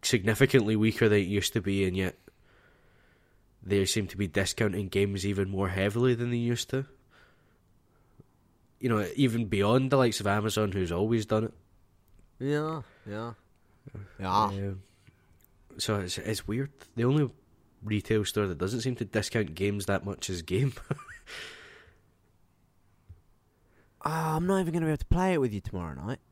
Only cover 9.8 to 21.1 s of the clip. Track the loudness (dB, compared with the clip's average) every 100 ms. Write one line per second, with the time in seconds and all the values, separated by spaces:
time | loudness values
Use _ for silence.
9.8 | 4 4 4 2 0 2 2 0 0 0
10.8 | 0 0 2 0 2 0 0 -8 _ _
11.8 | _ _ _ -20 -20 _ -4 -2 -4 -8
12.8 | -12 -18 -12 -10 -10 -12 _ _ _ _
13.8 | -18 -16 -16 -10 0 2 2 0 -6 -8
14.8 | -14 _ -20 _ _ _ _ _ _ -8
15.8 | -2 -2 -2 -6 -4 -6 -4 -6 -6 -12
16.8 | -14 -2 2 2 0 -4 _ _ _ _
17.8 | -2 -2 2 0 2 0 -2 -2 -2 -2
18.8 | -4 -4 -2 -2 0 -2 -2 -2 -2 -2
19.8 | -2 -2 -2 -6 -6 -6 -2 0 0 -2
20.8 | -8 -8 -8